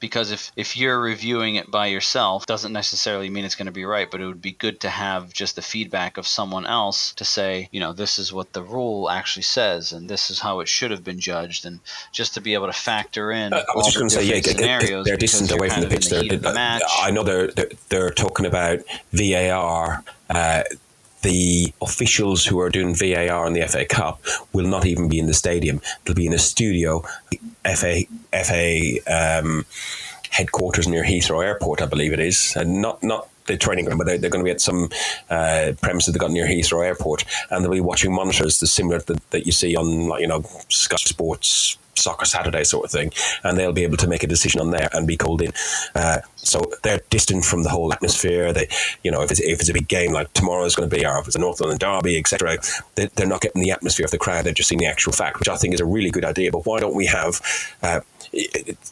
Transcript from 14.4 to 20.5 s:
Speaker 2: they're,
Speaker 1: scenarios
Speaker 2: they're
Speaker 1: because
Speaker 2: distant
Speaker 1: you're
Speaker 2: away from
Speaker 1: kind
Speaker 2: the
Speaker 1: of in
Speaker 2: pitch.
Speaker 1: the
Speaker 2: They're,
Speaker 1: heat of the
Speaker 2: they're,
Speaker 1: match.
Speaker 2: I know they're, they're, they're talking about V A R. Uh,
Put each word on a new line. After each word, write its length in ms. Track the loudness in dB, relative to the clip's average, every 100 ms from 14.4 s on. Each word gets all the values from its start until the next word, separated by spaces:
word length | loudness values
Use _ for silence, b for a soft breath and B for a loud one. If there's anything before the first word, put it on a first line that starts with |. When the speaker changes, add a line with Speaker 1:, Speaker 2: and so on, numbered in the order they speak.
| 2 2
Speaker 2:
they're, 220 | 2 2
Speaker 1:
scenarios 240 | 0 0
Speaker 2:
they're 120 | 0 2
Speaker 1:
because 140 | 2
Speaker 2:
distant 200 | 2 2
Speaker 1:
you're 80 | 2
Speaker 2:
away 100 | 2
from 60 |
Speaker 1:
kind 80 | 0
Speaker 2:
the 40 | 0
Speaker 1:
of 60 |
in 60 | 0
Speaker 2:
pitch. 100 | 0
Speaker 1:
the 60 |
Speaker 2:
They're, 80 | 0
Speaker 1:
heat 100 | 0
of 100 | 0
the 60 | 0
Speaker 2:
they're, 60 |
Speaker 1:
match. 280 | 0 0 0 0 0
Speaker 2:
I 100 | 2
know 120 | 2
they're, 260 | 2 2 0
they're, 220 | 0 -4 -6 -2
they're 220 | 0 2
talking 360 | 2 0 0 0
about 340 | 2 2 0 -4 B -2
V 220 | 0 2
A 160 | 4 2
R. 540 | 2 0 0 0 -4 B B -4
Uh, 320 | 0 2